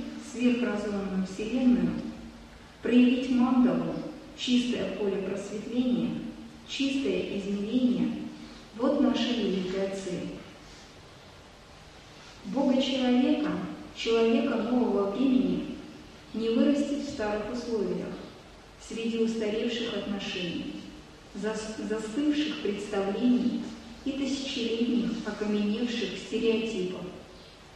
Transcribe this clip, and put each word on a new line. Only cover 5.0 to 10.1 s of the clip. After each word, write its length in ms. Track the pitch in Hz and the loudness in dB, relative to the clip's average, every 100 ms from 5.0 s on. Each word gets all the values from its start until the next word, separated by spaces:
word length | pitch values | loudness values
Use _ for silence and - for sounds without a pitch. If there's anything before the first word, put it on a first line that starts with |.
| 202 190 | 0 0
просветления, 920 | 190 202 - 208 - 247 254 180 - - - - - - - | -2 -4 -6 -8 -4 0 2 2 0 -4 -8 -12 -16 -16 -10
чистое 720 | - 269 269 269 180 - 202 | -2 -2 0 0 0 -2 -4
измерение – 760 | 190 202 208 254 247 185 - - - - - - - 214 | -2 -2 0 2 4 4 0 -2 -8 -12 -16 -16 -14 -2
вот 240 | 269 294 | 2 4
наша 320 | 247 - 233 | 4 4 0
великая 560 | 226 196 185 180 190 196 | 0 0 0 -2 -2 -2
цель. 400 | - 180 | -4 -4